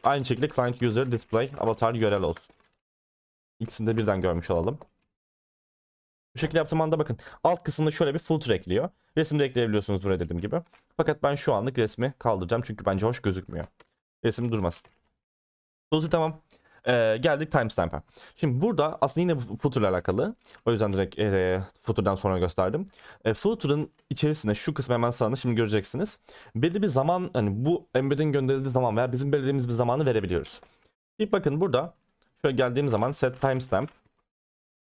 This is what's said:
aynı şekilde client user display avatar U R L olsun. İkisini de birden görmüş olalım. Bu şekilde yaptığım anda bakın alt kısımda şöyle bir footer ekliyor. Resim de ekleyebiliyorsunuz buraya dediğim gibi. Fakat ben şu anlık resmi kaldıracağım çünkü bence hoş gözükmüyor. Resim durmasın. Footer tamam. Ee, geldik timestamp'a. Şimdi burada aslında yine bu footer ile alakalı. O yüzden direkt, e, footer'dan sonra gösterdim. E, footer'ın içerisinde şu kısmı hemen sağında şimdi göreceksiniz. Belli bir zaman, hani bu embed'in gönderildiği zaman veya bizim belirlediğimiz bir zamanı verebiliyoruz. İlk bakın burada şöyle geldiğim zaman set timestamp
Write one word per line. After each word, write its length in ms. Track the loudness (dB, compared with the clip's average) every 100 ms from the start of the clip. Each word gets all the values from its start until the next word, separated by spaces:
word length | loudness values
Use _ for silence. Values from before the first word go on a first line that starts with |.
aynı 200 | 0 0
şekilde 240 | 0 -2 -2
client 340 | 0 -2 0
user 300 | 0 0 0
display 380 | -4 -2 -2 0 -2
avatar 360 | -2 0 0
U 60 | 2
R 200 | 2 2
L 20 |
olsun. 320 | 0 -4 -10 _ _ _ _ _ _ _ _ _ _ -12
İkisini 260 | -10 -4 0
de 100 | 2
birden 240 | 2 2
görmüş 300 | 2 0 0
olalım. 280 | 0 0 -4 -12 _ _ _ _ _ _ _ _ _ _ _ _ _ _
Bu 40 | -6
şekilde 200 | -2 0
yaptığım 220 | 0 0
anda 180 | 0 0
bakın 200 | -2 -4 -10 0
alt 180 | 0 2
kısımda 280 | -2 0 0
şöyle 240 | 2 0
bir 40 | 0
footer 360 | 0 0 2
ekliyor. 340 | 0 2 0 0 _ _ -2
Resim 220 | 0 2
de 60 |
ekleyebiliyorsunuz 600 | 2 2 2 0 0 -2
buraya 160 | 0 0
dediğim 200 | -2 -4
gibi. 220 | -4 -4 -6 _ _ -2
Fakat 260 | -2 0
ben 120 | 0
şu 200 | 0 0
anlık 240 | 0 0 0
resmi 360 | 0 0 -4 -2
kaldıracağım 440 | -2 0 0 -2 -4
çünkü 180 | -4
bence 220 | -2 2 0
hoş 160 | 0
gözükmüyor. 440 | -2 -2 -6 -10 -10 _ _ _ _ _
Resim 280 | -2 0 -2
durmasın. 380 | 0 0 -2 -8 _ _ _ _ _ _ _ _ _ -4
Footer 180 | -2 0
tamam. 300 | 0 0 -4 _ -20 _ _ 0
Ee, 280 | 2 4 2
geldik 320 | 2 0 0
timestamp'a. 500 | 0 0 0 -2 -4 -12 -20 -18 -4
Şimdi 260 | -2 0
burada 360 | 0 0 0 0
aslında 200 | -2 0
yine 280 | 0 -2 -4
bu 80 | -4
footer 240 | -2 2
ile 80 | 2
alakalı. 460 | 0 0 -2 -2 -6 -18 -6 -2
O 60 |
yüzden 200 | 0 0
direkt, 260 | 0 -2 0
e, 420 | 0 2 2 0 -4 _
footer'dan 340 | -4 0 0
sonra 240 | 2 0 0
gösterdim. 480 | 0 0 0 -2 -6 -14 -20 -6
E, 100 | -2
footer'ın 560 | 0 0 0 0 0 -2 _ -10
içerisinde 440 | -2 0 0 -2
şu 200 | -2 -2
kısmı 200 | -4 0
hemen 160 | 0 0
sağında 260 | 0 0 0
şimdi 180 | 0
göreceksiniz. 640 | 0 2 0 -2 -4 -4 -6 -14 -20 -10
Belli 280 | 0 0 2
bir 40 | 0
zaman, 440 | 2 2 0 0
hani 320 | -2 -2 0
bu 240 | 0 -2 0
embed'in 380 | 0 0 0 0
gönderildiği 400 | 0 0 0 0
zaman 240 | 0 2 0
veya 160 | 0
bizim 200 | 0 0
belirlediğimiz 360 | 0 2 0 0
bir 40 |
zamanı 340 | 0 0 2 2
verebiliyoruz. 540 | 2 0 -2 -2 -10 -14 _ _ _ _ -4
İlk 140 | 0
bakın 280 | 0 0 0
burada 340 | 2 0 0 -10 _ _ _ _
şöyle 140 | 0 2
geldiğim 320 | 2 2 2
zaman 240 | 2 0
set 280 | 0 -2 0
timestamp 500 | 0 0 0 -2 -2 _ _ _ _ _ _ _ _ _ _